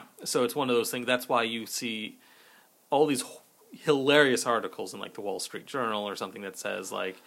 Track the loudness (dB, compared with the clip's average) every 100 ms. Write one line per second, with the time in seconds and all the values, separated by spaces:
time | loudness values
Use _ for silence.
0 | -8 -14 -2 0 2 0 2 2 2 -2
1 | 0 -2 2 0 0 -2 -6 -6 -4 -6
2 | -8 -12 -20 -20 -20 -20 _ _ _ 4
3 | 4 2 -2 -12 _ _ -20 -8 0 2
4 | 6 8 8 6 2 0 0 -8 -10 -8
5 | -12 -8 -6 -4 -6 -10 -8 -4 -2 -2
6 | -4 -6 -8 -8 -12 -8 -6 -6 -6 -6
7 | -6 -8